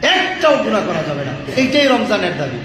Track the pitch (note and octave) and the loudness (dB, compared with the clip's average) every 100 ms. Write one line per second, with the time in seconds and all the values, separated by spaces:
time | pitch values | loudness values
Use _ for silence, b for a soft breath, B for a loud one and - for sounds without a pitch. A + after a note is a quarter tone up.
0 | C#4 F#4 F#4 - D#4 C4+ A3 G#3+ F3+ E3+ | 2 2 0 2 2 2 2 0 0 -2
1 | D3+ C#3+ C3+ - - - C4 C#4+ C#4+ A#3+ | -2 -4 -6 -6 -6 0 2 4 4 2
2 | A3 G#3 F3+ D3 C#3 A#2+ | 2 0 -2 -4 -4 -6